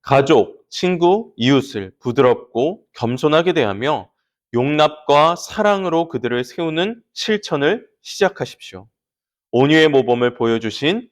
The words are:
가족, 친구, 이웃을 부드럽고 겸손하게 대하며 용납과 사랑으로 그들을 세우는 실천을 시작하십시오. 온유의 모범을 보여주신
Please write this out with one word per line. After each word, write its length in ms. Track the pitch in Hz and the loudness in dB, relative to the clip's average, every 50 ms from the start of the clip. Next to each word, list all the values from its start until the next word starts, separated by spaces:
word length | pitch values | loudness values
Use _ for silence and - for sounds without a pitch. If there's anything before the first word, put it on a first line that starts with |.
가족, 640 | _ - 139 135 135 139 160 123 98 - - - _ _ | _ 2 2 2 4 4 4 2 2 0 -4 -20 _ _
친구, 640 | - - - 180 180 175 170 175 185 214 233 - _ | -12 -6 -4 -2 -2 2 2 2 2 0 -2 -8 _
이웃을 560 | - 117 127 143 135 123 - - 110 98 95 _ _ | -2 0 2 2 2 2 -2 -8 -10 -10 -10 _ _
부드럽고 800 | _ 123 117 127 139 127 117 - - _ _ 113 127 156 190 - _ _ _ | _ -6 0 2 4 4 2 0 -4 _ _ -4 -4 -4 -4 -8 _ _ _
겸손하게 580 | - - 117 120 131 - 151 151 156 170 180 175 | -8 -6 -4 -4 -2 -2 0 0 2 0 0 0
대하며 580 | 160 131 104 98 98 117 139 151 123 107 _ _ _ _ _ _ _ _ _ - | 0 -2 -2 -4 -4 -4 -4 -4 -6 -6 _ _ _ _ _ _ _ _ _ -4
용납과 840 | 117 123 139 151 151 151 151 151 - - - 143 143 151 160 175 | -2 -2 0 2 2 0 0 0 -4 -2 2 2 4 4 2 0
사랑으로 720 | 170 - - - - 208 208 208 196 190 180 160 165 170 165 | -2 -8 -14 -6 -2 0 0 0 0 -2 -2 -2 -2 -2 -2
그들을 340 | - 123 120 120 117 123 127 | -6 -6 -4 -4 -4 -4 -4
세우는 600 | - - - 170 165 156 160 175 208 233 233 _ _ _ | -6 -8 -6 -6 -4 -2 -4 -4 -4 -6 -10 _ _ _
실천을 760 | - - - 214 208 208 - 170 147 139 151 202 240 - _ _ _ | -10 -4 -4 -4 -4 -4 -4 -4 0 0 0 0 -2 -6 _ _ _
시작하십시오. 880 | _ - - - 202 185 185 - - - - _ - - - 92 98 _ _ _ _ _ _ _ _ _ _ _ _ _ - | _ -16 -4 -2 -2 -2 0 -4 -10 -10 -10 _ -20 -20 -20 -20 -20 _ _ _ _ _ _ _ _ _ _ _ _ _ 2
온유의 360 | 117 135 143 156 160 156 156 | 2 4 4 6 4 4 6
모범을 440 | 147 135 123 117 123 120 123 123 120 | 4 2 2 2 0 0 0 -2 -2
보여주신 720 | - 117 117 113 113 113 110 104 - 135 147 185 226 254 _ | -2 -2 -2 -2 -2 -4 -6 -8 -4 -2 -2 -2 -2 -6 _